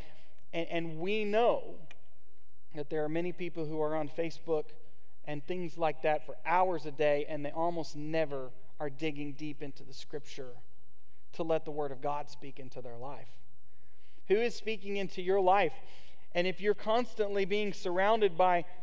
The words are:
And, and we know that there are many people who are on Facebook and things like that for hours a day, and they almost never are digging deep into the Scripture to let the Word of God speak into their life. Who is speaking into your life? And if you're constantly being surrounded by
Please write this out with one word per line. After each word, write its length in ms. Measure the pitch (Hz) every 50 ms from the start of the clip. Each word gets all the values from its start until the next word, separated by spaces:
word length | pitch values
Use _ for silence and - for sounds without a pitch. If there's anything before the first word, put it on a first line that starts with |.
| - - - - - - - - - - -
And, 160 | 170 165 -
and 280 | 170 170 165 165 160 156
we 240 | 165 196 208 220 214
know 500 | 208 202 220 240 226 165 120 - - - - - - - - - - - - - - - - - - - - - - -
that 140 | 156 147 -
there 120 | 165 156 151
are 60 | 151
many 240 | 156 165 170 180 175
people 320 | - 185 170 156 170 160
who 160 | 151 156 156
are 160 | 151 151 156
on 120 | 156 151 143
Facebook 580 | - - 170 160 151 - - 165 160 151 151 - - - - - - - - - - - -
and 200 | - 147 147 143
things 320 | - 180 185 180 165 - 165
like 240 | 165 156 151 - -
that 240 | 156 151 151 -
for 100 | - 135 - -
hours 400 | 156 170 180 185 185 180 156 143
a 60 | 156
day, 340 | 143 143 156 147 147 143 147 -
and 160 | 156 147 143
they 60 | 143
almost 460 | 151 160 165 175 175 170 151 - -
never 540 | 151 147 156 160 160 160 143 143 135 131 127 - - - - - -
are 120 | 156 147
digging 420 | 135 135 160 160 147 143 147 147 139
deep 300 | 135 156 151 143 - 151
into 220 | 139 135 - 135
the 100 | 131 131
Scripture 560 | - - - - 151 - - - - 131 127 123 123 - - - - - - - - - - - - - - -
to 100 | - 170
let 220 | 160 160 160 156
the 60 | 165
Word 220 | 147 147 147 139 135
of 100 | 127 135
God 260 | 147 147 147 147 -
speak 300 | - - 147 139 127 -
into 240 | 131 127 - 135 120
their 140 | 123 117
life. 320 | 117 123 139 143 117 113 - - - - - - - - - - - - - - - - - - - - -
Who 60 | 185
is 200 | 214 233 240 -
speaking 420 | - - 208 220 202 185 202 202
into 260 | 202 196 170 - - 180
your 180 | 180 190 202
life? 320 | 190 180 190 208 196 156 - - - - - - - - - - - - -
And 120 | 175 175
if 140 | 185 180 175
you're 140 | 185 208 202
constantly 720 | - - 214 220 240 247 - - - 214 202 202 202 196
being 280 | 180 202 208 214 202 180
surrounded 640 | - - 190 175 185 190 208 226 226 214 196 170
by 280 | 160 185 185 180 175 165 - - -